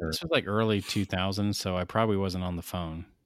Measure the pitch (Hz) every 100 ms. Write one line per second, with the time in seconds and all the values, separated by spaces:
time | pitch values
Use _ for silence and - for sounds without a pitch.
0 | 80 80 160 147 90 107 110 104 - 107
1 | 98 92 95 98 101 101 - 90 90 107
2 | 113 98 98 92 90 87 - 92 82 82
3 | - _